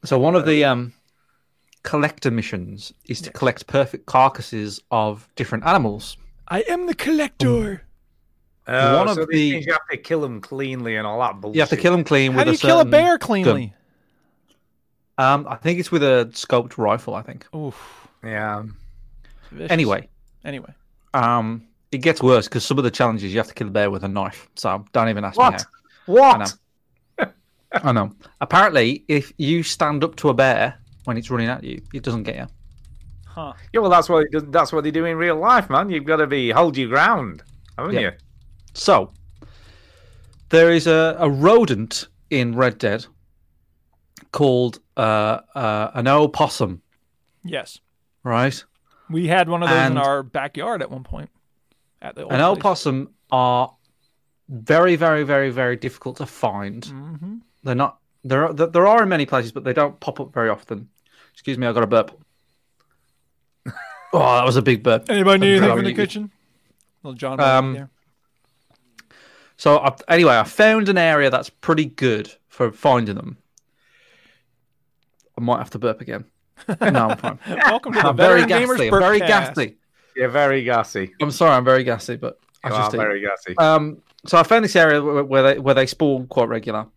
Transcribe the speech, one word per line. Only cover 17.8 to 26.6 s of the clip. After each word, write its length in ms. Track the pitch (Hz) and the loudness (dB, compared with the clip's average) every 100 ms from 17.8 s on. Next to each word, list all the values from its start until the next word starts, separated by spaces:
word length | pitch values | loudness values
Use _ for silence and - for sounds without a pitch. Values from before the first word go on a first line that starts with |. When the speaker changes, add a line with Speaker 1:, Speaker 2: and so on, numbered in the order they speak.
| - - - _ | -20 -20 -20 _
Speaker 2:
Yeah. 380 | 113 107 107 104 110 104 - - - - - - - | -10 -8 -6 -8 -10 -16 -20 -20 -20 -20 -20 -20 -20
Speaker 3:
Vicious. 200 | - 165 | -16 -4
Speaker 1:
Anyway. 380 | 170 127 101 - _ _ _ | 0 0 -2 -6 _ _ _
Speaker 3:
Anyway. 280 | - 139 - - _ _ _ | -16 -16 -16 -20 _ _ _
Speaker 1:
Um, 540 | 135 117 120 110 113 - _ _ | -2 0 0 -2 -8 -14 _ _
it 60 | 135 | -4
gets 240 | 160 160 | -2 2
worse 260 | 127 123 101 | 4 4 2
'cause 160 | 120 | -6
some 140 | - 135 | -2 0
of 60 | |
the 60 | 123 | 0
challenges 420 | - 123 110 98 | 0 -2 -2 -4
you 60 | 101 | -4
have 100 | - | -6
to 60 | |
kill 120 | - 107 | -8 -6
a 20 | |
bear 200 | 104 104 | 0 0
with 140 | 98 | -2
a 40 | 98 | -6
knife. 400 | 101 98 - - | -6 -8 -10 -20
So 300 | - 110 95 101 | -8 -6 -6 -4
don't 160 | 123 113 | -2 0
even 160 | 104 | -2
ask 120 | 101 98 | -6 2
Speaker 2:
What? 140 | 247 | 2
Speaker 1:
me 60 | 202 | 2
how. 540 | - _ _ _ - | -12 _ _ _ 2
Speaker 2:
What? 220 | 214 277 240 98 - | 6 8 6 2 -10